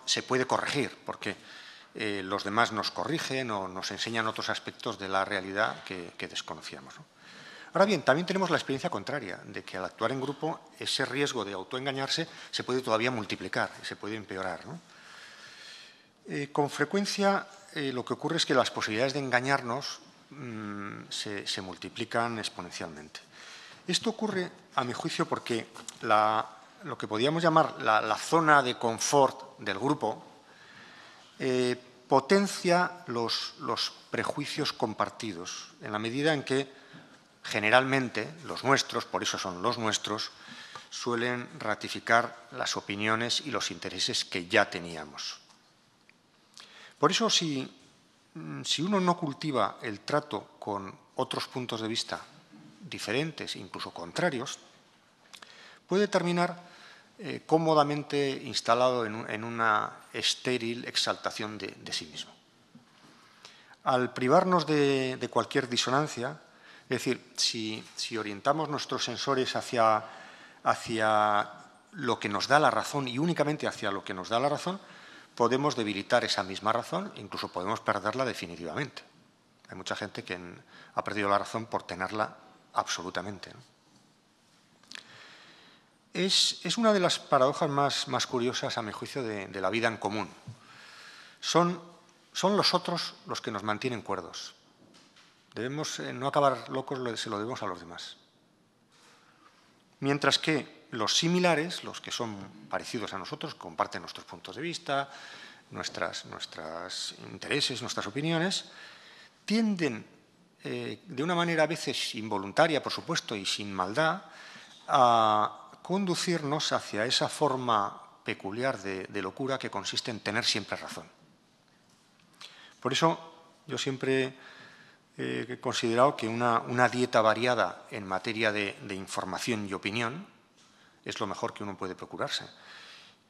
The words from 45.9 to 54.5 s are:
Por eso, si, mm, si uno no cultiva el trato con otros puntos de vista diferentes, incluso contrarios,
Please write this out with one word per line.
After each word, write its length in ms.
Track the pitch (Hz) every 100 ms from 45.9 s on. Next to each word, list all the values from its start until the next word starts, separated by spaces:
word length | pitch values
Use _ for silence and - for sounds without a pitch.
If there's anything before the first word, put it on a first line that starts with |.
| _ _ _ _ _ _ - - - - -
Por 100 | 151
eso, 220 | 196 220
si, 360 | - 165 135 - - - _ _ _ _ 160
mm, 260 | 160 139
si 220 | 131 -
uno 160 | 180 202
no 180 | 180 175
cultiva 600 | 151 131 156 123 95 -
el 200 | 123 101
trato 500 | - 147 143 101 - -
con 340 | - 101 95 - _ -
otros 320 | 127 123 -
puntos 340 | 135 120 113
de 60 | 110
vista 340 | 113 - 85 - - - - - -
diferentes, 760 | 160 101 - 123 160 - 87 -
incluso 360 | 92 87 92
contrarios, 680 | - 85 - 175 127 -